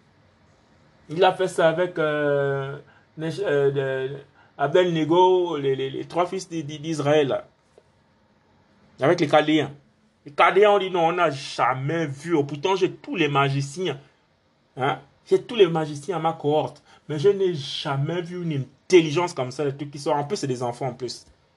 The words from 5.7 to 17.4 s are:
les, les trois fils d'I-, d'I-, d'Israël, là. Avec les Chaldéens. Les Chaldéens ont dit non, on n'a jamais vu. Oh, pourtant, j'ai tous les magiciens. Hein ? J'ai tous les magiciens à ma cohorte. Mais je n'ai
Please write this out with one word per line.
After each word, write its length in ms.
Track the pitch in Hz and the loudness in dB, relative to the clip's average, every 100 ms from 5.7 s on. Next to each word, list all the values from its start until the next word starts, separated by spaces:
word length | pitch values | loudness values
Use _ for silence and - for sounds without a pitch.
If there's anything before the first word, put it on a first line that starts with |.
| 135 | -2
les, 160 | 135 | -4
les 140 | 131 139 | -8 -6
trois 180 | 160 180 | -4 -2
fils 240 | 190 180 | -4 -8
d'I-, 140 | 165 | -10
d'I-, 160 | 147 151 | -10 -8
d'Israël, 480 | 156 156 143 151 139 | -6 -2 2 4 2
là. 200 | 107 - _ _ _ _ _ _ _ _ _ _ _ _ _ _ - | 0 -6 _ _ _ _ _ _ _ _ _ _ _ _ _ _ -2
Avec 180 | 131 175 | 0 2
les 80 | 151 | 4
Chaldéens. 420 | 151 151 156 135 - _ _ _ _ 139 | 4 4 2 0 -8 _ _ _ _ -6
Les 80 | |
Chaldéens 380 | - 175 190 208 | 2 4 6 6
ont 80 | 202 | 4
dit 100 | 190 | 2
non, 180 | 175 165 | 0 0
on 40 | |
n'a 180 | 180 170 | 2 0
jamais 800 | 139 - - 123 131 135 165 156 | -2 -8 -2 -2 0 -4 -4 -4
vu. 260 | 139 170 | -6 -2
Oh, 100 | 165 | 0
pourtant, 320 | 143 147 185 190 | 0 -4 -2 0
j'ai 160 | 175 | -2
tous 240 | 170 - 233 | -4 -8 -2
les 120 | 151 | 0
magiciens. 720 | 139 139 139 139 180 185 135 - _ _ _ _ _ _ - | 2 0 0 -6 -6 -6 -8 -12 _ _ _ _ _ _ -4
Hein ? 220 | - - - _ - | -4 -4 -8 _ -2
J'ai 160 | 185 | -2
tous 140 | - 233 | 2 4
les 120 | 180 | 4
magiciens 500 | 165 156 143 143 170 | 4 -4 -6 -6 -2
à 20 | |
ma 140 | 160 | -2
cohorte. 500 | 156 147 151 127 - _ - - | -2 0 0 0 -6 _ -18 -8
Mais 80 | 151 | 0
je 120 | 185 | 2
n'ai 240 | 196 | 2